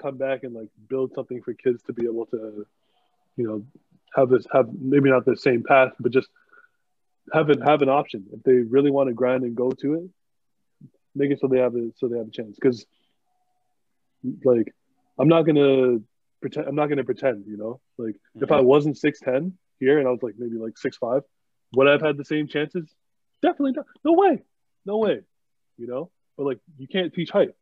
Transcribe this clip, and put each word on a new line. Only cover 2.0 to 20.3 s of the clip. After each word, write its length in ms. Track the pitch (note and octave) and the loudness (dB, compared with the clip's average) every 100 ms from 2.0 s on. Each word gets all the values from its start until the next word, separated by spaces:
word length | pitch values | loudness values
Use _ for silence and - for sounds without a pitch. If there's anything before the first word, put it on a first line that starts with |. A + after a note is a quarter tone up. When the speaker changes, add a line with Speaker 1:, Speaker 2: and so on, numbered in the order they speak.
| A#2 | -6
Speaker 1:
able 200 | A2+ A2+ | -4 -6
to, 380 | A#2+ A2 G#2+ G#2 _ _ _ _ _ _ - | -8 -10 -14 -18 _ _ _ _ _ _ -8
you 100 | A#2 | -6
know, 160 | G#2+ A2+ _ _ _ _ - | -6 -10 _ _ _ _ 0
have 140 | B2+ | 2
this, 180 | B2 - | 2 2
have 160 | C3+ A#2 | 0 0
maybe 360 | - C3 C#3+ C#3 | -4 0 2 4
not 140 | B2+ C3 | 2 2
the 120 | B2 | 0
same 240 | C#3+ A#2+ | 0 0
path, 300 | A#2 C#3 B2+ - | 4 4 4 0
but 120 | A#2+ | -2
just 160 | B2+ - _ _ _ _ _ _ _ _ _ - | 0 -2 _ _ _ _ _ _ _ _ _ -4
have 160 | D#3 D3+ | 0 2
it, 100 | C3+ | 2
have 200 | C3 D3+ | 2 2
an 60 | C3+ | 4
option. 360 | C#3 D3 A2+ F#2+ | 2 0 -8 -14
If 80 | A2 | -4
they 100 | C3 | 2
really 360 | B2+ A2+ C3 C#3+ | 2 2 2 2
wanna 240 | C#3 C3+ | 2 0
grind 300 | A#2 B2+ C3 | 0 0 0
and 120 | B2 A#2 | -4 -4
go 140 | B2 | -4
to 220 | C3 C#3 D#3+ | -4 -4 -4
it, 140 | F3+ _ _ _ _ _ _ _ C#3+ _ _ | -8 _ _ _ _ _ _ _ -20 _ _
make 160 | C#3 C#3+ | -2 -2
it 80 | C#3 | 0
so 80 | C3+ | 0
they 120 | B2+ | 2
have 160 | B2 A#2+ | 2 -2
a, 160 | A#2 - | -8 -6
so 100 | B2+ | -6
they 100 | A#2+ | -6
have 100 | A2 | -8
a 20 | |
chance. 260 | - A2 G2+ | -12 -14 -2
'Cause, 260 | C3+ A#2 - _ _ _ _ _ _ _ _ _ _ _ _ _ B2+ - | -2 -2 -6 _ _ _ _ _ _ _ _ _ _ _ _ _ -12 -2
like, 300 | C3 A#2+ G#2+ - _ _ _ - | 2 2 0 -8 _ _ _ 0
I'm 80 | C#3 | 4
not 160 | E3 | 4
gonna 560 | D#3+ D3+ C#3+ C3+ B2+ A#2 G#2+ _ _ _ | 4 4 4 4 2 0 -4 _ _ _
pretend, 260 | C3+ - C#3 | -10 -8 -6
I'm 80 | C#3+ | -4
not 120 | D3 | -2
gonna 160 | D3 | -2
pretend, 420 | B2 A#2 C3+ G#2 G2+ | -4 -4 -4 -4 -8
you 100 | G#2 | -12
know? 220 | G#2+ B2+ _ - | -10 -12 _ -10
Like, 180 | A2+ G#2 _ - | -10 -10 _ -6
if 160 | B2+ | 0
I 60 | D3+ | 4
Speaker 2:
Mm-hmm. 80 | B2+ | 6
Speaker 1:
wasn't 320 | D3 D3+ C3+ | 6 4 -2
six 220 | D3+ - | -4 -4
ten 360 | - B2+ F#3 F#3 _ _ | -2 -2 -4 -10 _ _
here 200 | C3 D3+ | 2 2
and 80 | C3 | 2
I 40 | |
was, 120 | B2 | -2
like, 120 | A#2+ | -6